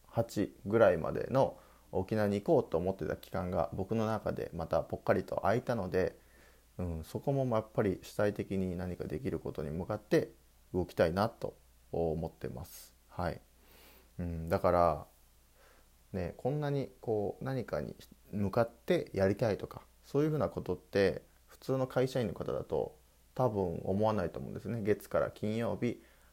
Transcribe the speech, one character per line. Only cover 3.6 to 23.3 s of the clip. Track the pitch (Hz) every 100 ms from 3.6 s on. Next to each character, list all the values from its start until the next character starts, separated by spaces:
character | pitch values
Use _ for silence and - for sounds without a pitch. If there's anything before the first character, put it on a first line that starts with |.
| -
僕 | 95 95
の | 113 110
中 | 110 -
で | - - 85
ま | 80
た | 80
ぽ | - -
っ |
か | -
り | 101
と | - -
空 | 90 117
い |
た | 127 117
の | 92
で、 | 90 87 - - - - - _ -
う |
ん、 | 90 82
そ | 85 -
こ | -
も | 139 127 110
や |
っ | 110
ぱ | -
り | 104 -
主 | - -
体 | 104
的 | 104 - 95
に | 92 87
何 | 92 87
か |
で | - -
き | 135
る | 78
こ | -
と | -
に | 73
向 | 82 -
か | 107
っ |
て | - 160 - - - _ -
動 | 92 85
き | -
た | 87
い |
な | 87 113
と | - - - _ _ _
思 | - 82 80 82
っ |
て | - 64
ま | 62 85
す。 | - - _ _
は | - 87
い。 | - - _ - - - - - -
う |
ん、 | 87 82 82
だ | 95
か | 92
ら、 | 87 85 76 - - - _ _ _ - - _ _ _
ね、 | 95 85 -
こ | 127
ん | 151
な | 143
に | 143 - -
こ | - 107 101 -
う |
何 | 131 131 101
か | 76
に | 64 - - - -
向 | 101 98
か | 120
っ | 117
て | - - 175 -
や | - 95
り | 208
た | 113
い | 92
と | -
か、 | - - _ -
そ | 143
う |
い | 156
う |
ふ |
う | 151
な | 107
こ | -
と | -
っ | 92
て | - 98 95 73 - _ -
普 | -
通 | - 131
の | 127
会 | 131 131
社 | 131
員 | 107
の |
方 | - -
だ | 69
と | - 76 - - - _ -